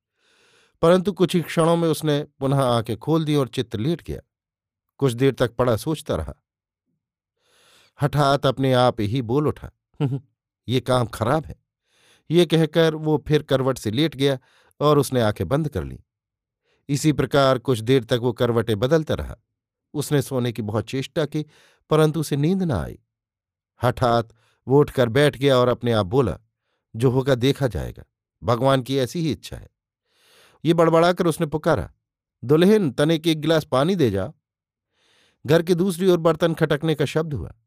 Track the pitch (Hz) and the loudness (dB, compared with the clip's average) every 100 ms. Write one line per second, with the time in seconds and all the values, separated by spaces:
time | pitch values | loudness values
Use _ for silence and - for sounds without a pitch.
0 | _ _ _ _ _ _ _ - 165 185 | _ _ _ _ _ _ _ -2 2 4
1 | 185 180 175 180 151 - 165 170 165 151 | 2 0 0 0 -2 0 2 2 0 -2
2 | 156 143 147 - 135 139 131 117 113 110 | -2 -2 -4 -6 -2 0 2 0 -2 -6
3 | - 160 151 147 135 - 113 104 117 170 | -2 -2 0 0 -2 -4 -6 -4 -4 -6
4 | - 69 - _ _ _ _ _ _ - | -8 -12 -14 _ _ _ _ _ _ -4
5 | 139 117 135 117 123 - 123 110 - 156 | -2 0 0 0 -2 0 0 0 -2 -8
6 | - 90 78 - _ _ _ _ _ _ | -4 -6 -6 -12 _ _ _ _ _ _
7 | _ _ _ _ _ _ _ _ _ - | _ _ _ _ _ _ _ _ _ -4
8 | 143 143 139 139 139 127 135 123 123 120 | -2 0 2 2 0 0 0 2 2 2
9 | 101 127 113 135 147 - - _ _ - | -2 -4 -2 -2 -2 -4 -12 _ _ -6
10 | 143 135 _ _ _ _ - 127 - 127 | -4 -4 _ _ _ _ -4 -4 0 0
11 | 120 - 110 156 - - _ _ _ _ | 0 -2 -2 -2 -4 -16 _ _ _ _
12 | _ _ - 165 170 160 156 160 160 156 | _ _ -2 2 2 2 0 2 2 0
13 | 156 151 - 151 147 135 131 127 110 110 | -2 -2 0 -2 0 0 0 -2 -4 -2
14 | 160 127 139 131 _ _ _ - 143 147 | -2 0 -2 -2 _ _ _ -2 2 2
15 | 135 127 110 104 87 143 151 92 69 64 | 2 0 0 -2 -2 -2 -4 -6 -8 -12
16 | _ _ _ _ _ _ _ _ - 143 | _ _ _ _ _ _ _ _ -6 -2
17 | 156 147 139 147 135 131 - 117 110 135 | 0 0 0 2 4 2 0 -2 2 0
18 | 113 127 123 - 120 117 113 104 127 160 | 0 -2 -2 -2 0 0 0 -2 0 0
19 | 156 110 64 - _ _ _ _ _ 151 | -2 -6 -8 -14 _ _ _ _ _ -8
20 | 139 147 131 131 123 117 107 107 101 135 | -2 -2 -2 -2 -4 -4 -4 -4 -4 -6
21 | 135 - 147 151 151 _ _ _ - 156 | -6 -6 -4 -6 -8 _ _ _ -2 2
22 | 156 156 147 143 147 190 175 104 64 - | 2 0 -4 -2 0 0 0 -2 -4 -10
23 | _ _ _ _ _ _ _ - 123 - | _ _ _ _ _ _ _ -4 -2 0
24 | 123 117 113 _ _ _ - 139 143 - | 2 2 -2 _ _ _ 2 2 4 2
25 | 120 120 147 117 139 127 123 117 120 113 | 0 2 2 2 2 4 2 0 0 0
26 | 92 123 117 76 _ _ _ _ _ 113 | 0 0 0 -2 _ _ _ _ _ -2
27 | 131 127 131 127 127 135 135 92 62 55 | 0 2 0 0 0 0 -2 -4 -8 -12
28 | - _ _ _ 80 120 135 135 117 135 | -20 _ _ _ -4 0 2 0 0 -4
29 | 123 175 160 113 - - 104 _ _ _ | -4 -4 -4 -6 -10 -18 -18 _ _ _
30 | _ _ _ _ _ _ 151 165 165 165 | _ _ _ _ _ _ -2 2 4 4
31 | 170 180 175 151 160 151 165 135 67 _ | 2 2 -2 -2 -4 -4 -2 -2 -2 _
32 | _ _ _ _ 117 156 180 220 170 113 | _ _ _ _ 0 4 4 4 2 0
33 | 151 165 165 156 151 160 147 131 151 190 | 0 0 0 -2 0 0 0 0 0 0
34 | 127 98 92 - _ _ _ _ _ _ | 0 0 -6 -10 _ _ _ _ _ _
35 | _ _ _ _ 117 165 165 175 196 165 | _ _ _ _ 0 0 2 0 0 0
36 | 185 175 165 156 175 165 156 147 160 151 | 2 2 2 2 0 0 0 0 -2 -2
37 | 139 156 165 131 76 - | -2 -4 -4 -6 -10 -16